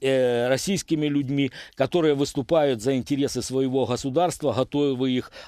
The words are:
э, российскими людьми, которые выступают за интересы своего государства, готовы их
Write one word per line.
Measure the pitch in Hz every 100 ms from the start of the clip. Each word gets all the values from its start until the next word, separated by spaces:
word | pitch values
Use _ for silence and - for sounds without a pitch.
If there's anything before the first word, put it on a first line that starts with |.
э, | 135 131 127 120 123
российскими | 131 - 196 - 160 151
людьми, | 143 131 139 139 - - -
которые | 135 180 156 143
выступают | 143 - 123 165 147 123
за | 113 135
интересы | 117 143 139 127
своего | 113 131 135 131 120
государства, | 123 139 135 175 - 147
готовы | 110 131 143 147 127 131
их | 127 - -